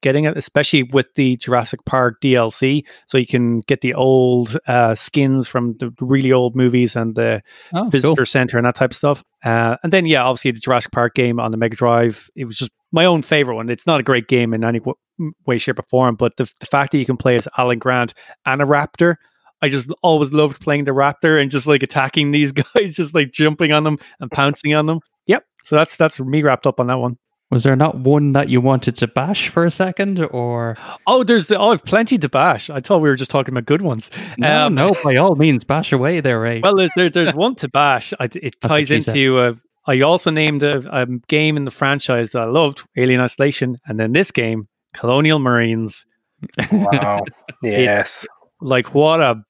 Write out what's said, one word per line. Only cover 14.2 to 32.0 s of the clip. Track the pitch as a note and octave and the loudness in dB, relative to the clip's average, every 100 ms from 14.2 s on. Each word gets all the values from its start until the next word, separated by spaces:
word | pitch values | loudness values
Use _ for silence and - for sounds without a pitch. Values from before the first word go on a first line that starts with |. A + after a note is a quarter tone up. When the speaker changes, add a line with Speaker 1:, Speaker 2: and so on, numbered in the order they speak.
| A2 | 2
Speaker 1:
game | B2+ A#2 | 0 0
in | A2+ | 0
any | A2+ A#2 | -2 -2
w-, | A#2 C#3+ _ _ D#3+ - | -4 -10 _ _ -10 -8
way, | - A#2+ | -4 -4
shape, | - B2 | -4 -6
or | - | -2
form, | B2+ B2+ | 2 2
but | A2+ A#2+ - | 0 -4 -2
the, | A#2+ _ | -8 _
the | - | -4
fact | C#3 C#3 | -2 0
that | D3 | -2
you | B2+ | -2
can | B2+ | -2
play | C3 | 2
as | B2 G#2+ - | 0 0 -4
Alan | B2 A#2+ | -2 0
Grant | C3 B2+ A#2+ - - - - | 0 -2 -2 -8 -20 -10 -4
and | C3+ | -2
a | |
raptor, | C#3 C#3+ D3+ - E3+ E3+ _ _ _ _ | 2 0 0 0 0 0 _ _ _ _
I | D3+ | -4
just | C3+ B2+ E3 | -2 -6 -2
always | F3+ D#3 D3 | 2 2 2
loved | D3+ D3+ C3+ | 2 0 -2
playing | - D3 | -4 -2
the | C#3+ | -2
raptor | C3+ C#3 C#3+ E3+ D#3 | 0 0 0 2 2
and | C#3 | 2
just, | C#3 C3 | -2 0
like, | D3 | 0
attacking | C3 D#3 C3+ - C#3+ | 0 -2 -2 -2 0
these | D3 D3 | 0 0
<laughs> | C#3 C#3 - | -2 -2 0
guys, | G3+ D#3 | -2 -4
just, | D3+ | -2
like, | E3 C#3 | 0 -2
jumping | - D#3 D3+ D#3+ | 0 0 2 0
on | D3+ | 2
them | D3+ D3 - _ | 0 -4 -8 _
and | C3 | -10
pouncing | - C#3 D3 D3 | -2 -2 -2 -2
on | D3+ D3+ | 0 0
them. | D#3+ _ _ - | -4 _ _ -2
Yep. | G#3 _ _ | -2 _ _
So | - D3+ | -2 0
that's, | D#3+ - | 2 0
that's | D#3 - | -2 0
me | C3 D3 | -2 0
wrapped | D3 C3 C#3+ | 2 2 0
up | - | 0
on | B2 | -2
that | B2+ | -2
one. | B2 A#2+ _ _ _ | -4 -6 _ _ _
Speaker 2:
Was | B2 | 0
there | C3+ | 2
not | C3 D#3 - | 2 2 2
one | B2+ D3 D3 | 2 2 4
that | C3+ C#3 | 2 2
you | B2 | 2
wanted | B2 C3 B2 A#2+ | 2 2 0 -2
to | A2+ | -4
bash | - C#3+ G3+ - | -2 -4 -4 -4
for | - | 0
a | E3+ | -2
second, | - F#3+ F3+ G3+ F#3+ D#3+ | 0 -4 -2 -4 -2 -4
or? | B2+ A#2+ A#2+ A#2 A2+ - - - | -4 -4 -4 -6 -8 -14 -8 0
Speaker 1:
Oh, | B3+ | 2
there's | A3+ A#3 E3 | 4 2 2
the, | G#3 | 2
oh, | G3+ | 2
I've | A3 | 2
plenty | - G3+ | 0 0